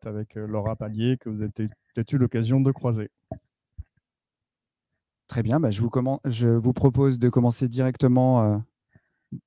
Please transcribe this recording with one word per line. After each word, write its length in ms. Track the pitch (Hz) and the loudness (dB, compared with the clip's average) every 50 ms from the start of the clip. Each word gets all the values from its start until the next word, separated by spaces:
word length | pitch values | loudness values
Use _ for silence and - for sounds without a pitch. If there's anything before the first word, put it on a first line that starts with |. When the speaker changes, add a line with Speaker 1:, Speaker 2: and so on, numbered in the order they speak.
| - | -8
Speaker 1:
avec, 320 | 110 104 107 107 - - 110 | -10 -10 -10 -10 -10 -10 -12
euh, 80 | 107 | -10
Laura 300 | 107 107 107 101 110 110 | -6 -6 -4 -4 -4 -6
Pallier, 420 | - 110 107 107 107 113 123 131 120 | -6 -8 -8 -4 -2 0 0 0 -2
que 100 | - 117 | -4 -8
vous 120 | 107 104 | -6 -6
avez 100 | 107 104 | -6 -6
peut-être 640 | - - 110 107 - _ _ _ - - 113 - - | -6 -6 -6 -6 -6 _ _ _ -8 -6 -6 -2 0
eu 40 | 139 | 0
l'occasion 420 | 127 117 - 113 113 110 131 135 | 0 0 0 -2 0 0 2 2
de 100 | 135 135 | 2 0
croiser. 380 | 135 - - 123 113 110 107 - _ _ _ - - - _ _ _ _ _ _ _ - - _ _ _ _ _ _ _ _ _ _ _ _ _ _ _ _ _ _ _ _ _ _ _ _ _ _ _ _ - | 0 -2 -2 -4 -2 -4 -6 -8 _ _ _ -18 -18 -18 _ _ _ _ _ _ _ -20 -20 _ _ _ _ _ _ _ _ _ _ _ _ _ _ _ _ _ _ _ _ _ _ _ _ _ _ _ _ -8
Speaker 2:
Très 140 | - 120 | -4 -4
bien, 180 | 110 104 123 156 | -2 0 0 0
bah, 120 | 165 117 | 0 0
je 100 | 101 98 | 0 0
vous 80 | 117 113 | -2 -2
commen-, 300 | - 131 123 131 135 - - | 0 -2 -2 -2 -2 -4 -4
je 220 | 139 117 110 120 117 | -4 -2 0 2 4
vous 260 | 117 117 110 123 127 | 4 4 2 0 0
propose 440 | - - 139 120 131 139 139 131 120 | 4 4 4 4 4 2 2 2 2
de 100 | 117 123 | 2 2
commencer 400 | - 127 120 120 117 - 131 123 | 2 4 2 2 2 0 -4 -4
directement, 760 | 117 127 131 131 127 - 143 127 123 127 127 131 131 123 110 | -2 -2 -2 -2 0 2 2 4 4 4 4 4 4 4 4
euh, 140 | 107 104 104 110 _ _ _ _ _ _ _ _ _ _ _ _ - - 131 _ | 2 0 -2 -4 _ _ _ _ _ _ _ _ _ _ _ _ -18 -18 -18 _